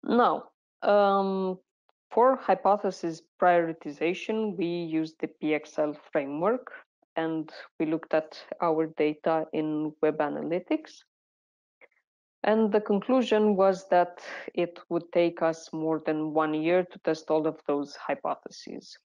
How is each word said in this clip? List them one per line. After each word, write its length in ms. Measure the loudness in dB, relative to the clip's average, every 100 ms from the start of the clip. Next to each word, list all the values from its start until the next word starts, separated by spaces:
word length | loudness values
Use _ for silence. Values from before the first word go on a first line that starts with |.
Now, 420 | 0 4 4 2 -6 _ _ _
um, 760 | 4 6 6 4 2 0 -2 -4 _ _ _ _ _
for 260 | 4 4 4
hypothesis 840 | 0 2 4 2 0 -4 -8 -8 _ _
prioritization, 1160 | 4 4 2 -4 -10 -4 -2 -2 -4 -2 -2 -2
we 100 | -2
used 500 | -2 -2 -2 -4 _
the 80 | -10
P 240 | -6 -2
X 260 | -2 -4 -4
L 140 | -4 -4 -6
framework, 640 | -4 -4 -2 -2 -2 -6 -20 -20 _ _ -6
and 360 | -4 -4 -6 -14 -20 _
we 60 |
looked 300 | -2 -2 0
at 280 | -2 -2 -16 -14 -4
our 240 | -2 0 -2 0
data 480 | -2 0 0 0 -2
in 400 | -4 -4 -2 -4 -2
web 180 | -2 0
analytics. 880 | -4 -4 -4 -4 -2 -4 -4 -20 _ _ _ _ _ _ _ _ -20 _ _ _ _ _
And 280 | 0 2 2
the 80 | 0
conclusion 760 | 0 -2 2 0 2 2 2 4
was 320 | 2 2 2
that 320 | 2 2 -2 -14 -14 -10
it 240 | -4 -4 -6 -6
would 240 | -6 0
take 300 | 2 2 2
us 260 | -2 -2 -8
more 280 | -4 -2 -2 -2
than 260 | -4 -2
one 220 | 0 0
year 300 | 0 2 2
to 140 | 0 -6
test 300 | -4 -4 0
all 160 | 0 0
of 140 | -4 -4
those 280 | -4 -4 -10
hypotheses. 1000 | -6 -6 -4 -8 -10 -18 -14 -16 -16 -20